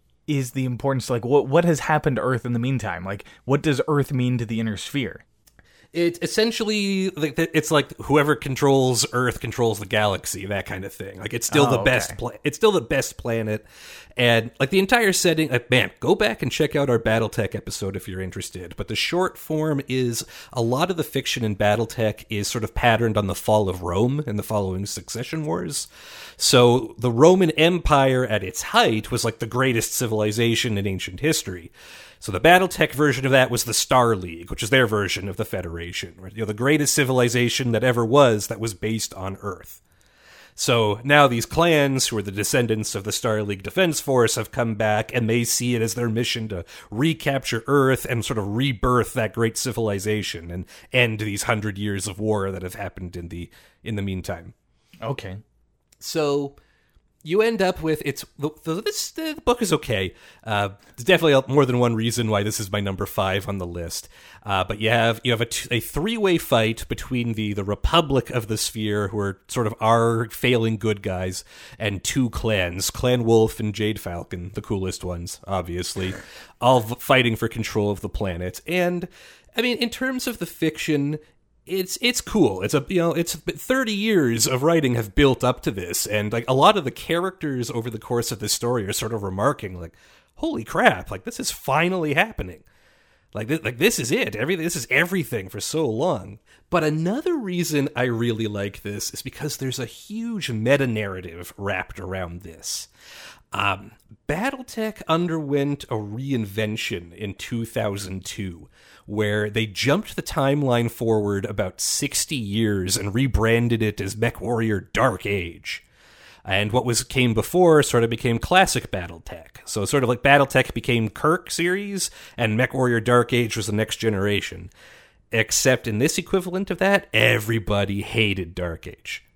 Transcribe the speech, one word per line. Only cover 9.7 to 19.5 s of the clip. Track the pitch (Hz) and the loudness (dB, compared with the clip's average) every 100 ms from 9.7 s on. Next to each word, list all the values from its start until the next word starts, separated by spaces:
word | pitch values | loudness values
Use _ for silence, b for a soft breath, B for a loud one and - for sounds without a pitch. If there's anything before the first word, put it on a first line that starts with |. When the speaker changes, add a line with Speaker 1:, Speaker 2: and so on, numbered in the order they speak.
| 104 | 0
Speaker 2:
the | 101 | -2
galaxy, | 107 107 92 - 95 98 | 2 2 0 -4 -8 -4
that | 101 - | -6 -4
kind | 95 95 | -8 -10
of | |
thing. | - 95 90 | -12 -14 -10
Like, | 107 - | -8 -4
it's | - | 0
still | 147 131 | 4 4
Speaker 1:
Oh, | |
Speaker 2:
the | 127 | 4
best | 107 123 - | 2 2 0
Speaker 1:
okay. | 98 | -6
Speaker 2:
pla-, | 120 - | -8 -6
it's | 147 - | -6 2
still | 220 | 2
the | 185 | 2
best | 110 139 - - | 0 -2 -2 -6
planet. | 123 113 107 107 - B B B B - | -4 -2 -2 -4 -6 B B B B 2
And, | 120 113 117 - | 4 4 2 -2
like, | 139 | 2
the | 190 | 2
entire | 190 240 208 | 4 4 4
setting, | 180 180 160 156 | 2 2 2 2
like, | 123 - | 0 2
man, | 127 95 - | 2 2 -2
go | 127 185 | 0 2
back | 113 - | 2 -2
and | 127 | -4
check | - 151 147 | 0 0 2
out | 139 | 2
our | 117 | 2
Battletech | 117 113 110 - 101 | 4 2 0 -2 -4
episode | 101 - - 98 95 | -4 -8 -6 -6 -6
if | - | -8
you're | 92 | -8
interested. | 92 95 - 90 87 - | -8 -8 -10 -12 -14 -10
But | 98 | -6
the | 107 | -4
short | - 175 185 - | 0 0 0 -4
form | - | -6